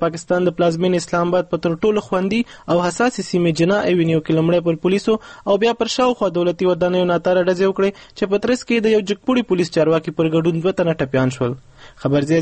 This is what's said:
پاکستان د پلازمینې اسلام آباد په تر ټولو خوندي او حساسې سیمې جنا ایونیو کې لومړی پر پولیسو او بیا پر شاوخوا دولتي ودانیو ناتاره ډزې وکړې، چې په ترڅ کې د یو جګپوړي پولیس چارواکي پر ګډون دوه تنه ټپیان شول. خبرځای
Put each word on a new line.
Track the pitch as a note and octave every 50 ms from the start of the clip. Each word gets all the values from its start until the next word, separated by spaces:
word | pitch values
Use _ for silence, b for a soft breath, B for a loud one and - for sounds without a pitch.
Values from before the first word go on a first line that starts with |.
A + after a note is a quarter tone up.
| -
پاکستان | E3 D#3+ E3 - - F3+ F3+ F3+ F3+
د | E3+ -
پلازمینې | F3+ E3+ E3 E3 F3+ F#3 F#3 F3 E3+
اسلام | - - F3 F3 F3 F3
آباد | F3+ E3+ F3
په | - E3+ -
تر | F3 E3 E3 -
ټولو | A3 G#3+ G#3 G3+
خوندي | - - F#3 F#3 G3 G#3 A3+ A#3 B B B B B
او | E3+ F3 F3
حساسې | F3+ E3+ - A#3 B3 - - F#3+ -
سیمې | - F3+ F3 E3+ D#3+ D#3
جنا | E3 E3+ G3 G#3
ایونیو | - - F3+ F3+ E3 E3 E3 D#3+ D#3
کې | - E3 D#3+
لومړی | D#3+ E3 F3 F3 E3+ E3+
پر | E3 D#3 -
پولیسو | F3+ F#3+ G3+ - - A3 A3 B B B B B
او | B G3 G3+ G#3+
بیا | A#3 A#3+ A#3 A#3
پر | A3+ -
شاوخوا | - B3+ B3+ B3 - G#3+ F#3+ E3 F3
دولتي | F3 F3 E3+ E3+ F#3+ F#3
ودانیو | F3+ E3+ F3+ F3+ F3+ F3+ F3+ F3+
ناتاره | F3 E3+ D#3+ F3+ F3+ F#3 F3+
ډزې | F3+ F#3 F3 G3 F#3+
وکړې، | F#3+ - G3 G3 G3+ B B B B
چې | - G#3+ G3 G3
په | G3+ G#3
ترڅ | A#3 B3 B3 -
کې | - A#3 A#3
د | G#3 A3 A3
یو | G#3 F#3+ F3+
جګپوړي | G3+ G3 - - B3+ B3 A#3+ - F#3
پولیس | F3+ F3 E3 -
چارواکي | E3+ D#3 D#3 E3 D#3+ D#3 - D#3
پر | - E3 D#3+ D#3
ګډون | E3 D#3+ E3+ E3 E3 D#3+
دوه | F#3+ F#3 -
تنه | F3+ E3 D#3+ - D3
ټپیان | C3+ C3+ C3 C3 C3 B2+
شول. | - C3+ A#2+ B2+ C3 - - B B B B B B -
خبرځای | C3+ C#3 C#3+ C#3+ D3 D#3+ E3